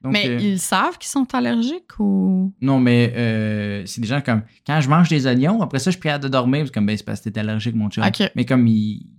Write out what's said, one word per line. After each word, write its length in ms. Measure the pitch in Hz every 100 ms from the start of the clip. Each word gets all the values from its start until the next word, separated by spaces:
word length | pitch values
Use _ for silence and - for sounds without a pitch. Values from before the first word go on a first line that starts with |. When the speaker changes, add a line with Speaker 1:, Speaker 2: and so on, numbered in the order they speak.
Speaker 1:
Donc, 100 | 131
Speaker 2:
Mais 140 | 208 139
Speaker 1:
euh, 100 | 240
Speaker 2:
ils 200 | 208 190
savent 400 | - 190 277 349
qu'ils 100 | -
sont 160 | 285 254
allergiques 640 | 254 240 233 240 349 - -
ou ? 560 | 202 196 190 185 190 -
Speaker 1:
Non, 180 | 135 135
mais, 320 | 123 120 117 117
euh, 640 | 117 110 107 104 104 101 98
c'est 120 | -
des 80 | 110
gens 140 | 143
comme, « 220 | 135 110 110 _ -
Quand 120 | 156
je 100 | 135
mange 200 | 165 165
des 160 | 156 131
oignons, 340 | 123 147 226
après 160 | 156 135
ça, 100 | 185
je 60 | 175
suis 40 |
prêt 100 | 156
à 80 | 143
dormir. » 460 | 139 131 123 139 143
C'est 60 | 117
comme, « 100 | 104
Ben, 100 | 107
c'est 80 |
parce 180 | - 104
que 80 | 113
t'es 100 | 107
allergique, 340 | 107 107 113
mon 160 | 113 107
chum. » 140 | 110 110
Speaker 2:
Ok. 220 | 110 202 -
Speaker 1:
Mais 100 | 123
comme 220 | 131 117
ils 400 | 110 107 104 -